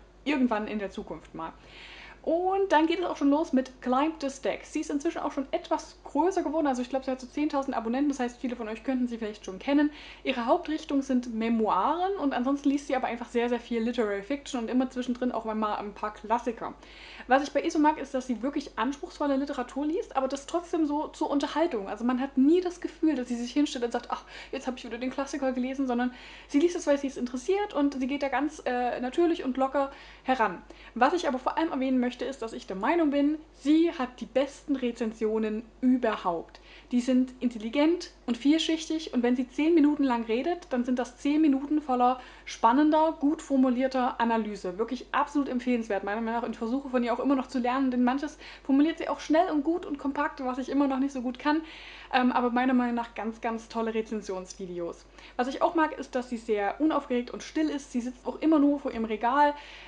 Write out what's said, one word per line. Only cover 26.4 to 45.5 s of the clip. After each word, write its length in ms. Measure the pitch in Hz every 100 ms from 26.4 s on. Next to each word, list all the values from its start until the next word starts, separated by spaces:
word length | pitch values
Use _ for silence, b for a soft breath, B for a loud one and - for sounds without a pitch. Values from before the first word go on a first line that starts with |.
| B
sie 120 | 285
liest 160 | 349 349
es, 100 | 294
weil 120 | 285
sie 100 | 277
es 100 | -
interessiert 560 | 240 254 - 392 415
und 240 | 285 285 277
sie 100 | 254
geht 160 | 285
da 40 | 277
ganz, 340 | 247 294 - -
äh, 340 | 247 247 -
natürlich 460 | 247 339 349 339 269
und 100 | 254
locker 360 | 269 285 269 B B B
heran. 380 | - 254 208 170 - B B 226
Was 180 | 254
ich 140 | 349 294
aber 120 | 254
vor 180 | 294 -
allem 140 | 330
erwähnen 280 | 277 262 254
möchte, 260 | 247 - 247
ist, 160 | 262
dass 120 | 226
ich 120 | 240 -
der 100 | 190
Meinung 360 | 233 339 302
bin, 260 | 285 285 311 -
sie 380 | - 277 311 339
hat 280 | - 247 -
die 60 | 208
besten 500 | 254 269 - - 262
Rezensionen 880 | 247 233 226 220 214 220 220 214 - -
überhaupt. 800 | 254 254 233 208 190 165 - - B B B
Die 100 | 247
sind 320 | 247 254 254 -
intelligent 720 | 247 214 220 285 311 359 - - -
und 100 | 226
vielschichtig 760 | 277 320 320 320 - 320 -
und 80 | 254
wenn 140 | 240 247
sie 120 | 254
zehn 280 | - 311 339
Minuten 280 | 285 294
lang 200 | 269 233
redet, 440 | 226 226 330 349 -
dann 120 | 247
sind 140 | 240 247
das 200 | 240 -
zehn 220 | 285 302
Minuten 420 | 311 269 285 302
voller 380 | 277 247 247 254 B B B
spannender, 720 | - 226 262 302 311 320 320
gut 220 | 285 320
formulierter 760 | - 269 262 247 262 262 247 269
Analyse. 600 | 233 226 214 196 190 180
Wirklich 260 | 233 254 -
absolut 360 | 269 294 294
empfehlenswert, 540 | 262